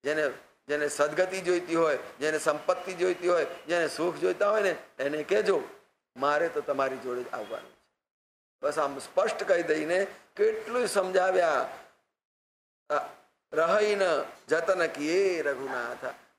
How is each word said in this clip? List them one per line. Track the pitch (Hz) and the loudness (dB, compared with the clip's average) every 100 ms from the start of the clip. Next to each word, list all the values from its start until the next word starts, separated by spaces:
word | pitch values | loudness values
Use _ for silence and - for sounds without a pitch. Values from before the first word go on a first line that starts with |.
જેને, | 139 156 147 - - _ - | -2 -2 -2 -4 -18 _ -6
જેને | 147 147 | -2 -2
સદગતિ | - 147 151 185 190 | 0 0 2 0 0
જોઈતી | 175 175 180 | 0 0 0
હોય, | 165 160 139 - - | 2 2 0 -4 -4
જેને | 151 156 | -2 0
સંપત્તિ | 160 151 - 180 - | 0 0 0 -2 -4
જોઈતી | 175 180 175 175 | -2 0 0 0
હોય, | 175 | 0
જેને | 139 - - 175 156 | 0 -6 -2 0 0
સુખ | - 175 147 | -2 -4 0
જોઈતા | 180 175 202 | -2 2 2
હોય | 214 | 2
ને, | 196 160 - - | 0 -2 -10 -6
એને | 139 151 | -4 -4
કહેજો, | 147 208 196 165 - - _ _ _ 123 | 0 2 4 0 -2 -16 _ _ _ -2
મારે | 139 147 165 | 2 2 2
તો | 151 | -2
તમારી | 139 135 131 127 | -2 0 0 -2
જોડે | 123 123 | -6 -6
જ | 120 | -6
આવવાનું | 117 107 110 - | -8 -8 -10 -12
છે. | _ _ _ _ _ _ _ _ _ | _ _ _ _ _ _ _ _ _
બસ | 147 151 | -4 0
આમ | 139 135 | -2 -4
સ્પષ્ટ | - - 214 - | -2 0 2 0
કહી | 196 175 | 2 2
દઈને | 160 156 156 185 190 - _ - | 4 0 2 0 0 -6 _ 2
કેટલું | 220 220 - 247 220 | 2 2 -4 -2 0
સમજાવ્યા. | 202 185 185 185 185 226 135 127 - - _ _ _ _ _ _ _ _ _ _ | 0 2 2 4 4 4 2 -2 -8 -20 _ _ _ _ _ _ _ _ _ _
અ, | 147 - - _ _ _ | -4 -4 -16 _ _ _
રહીન | 151 165 208 214 202 185 143 - - - | 0 2 4 2 2 2 2 -2 -12 -2
જતન | 160 165 180 165 | 0 2 2 0
કિયે | 143 147 180 196 170 | -2 0 2 2 0
રઘુનાથ. | 147 131 135 123 120 123 127 - _ | -2 -4 -6 -6 -6 -8 -10 -10 _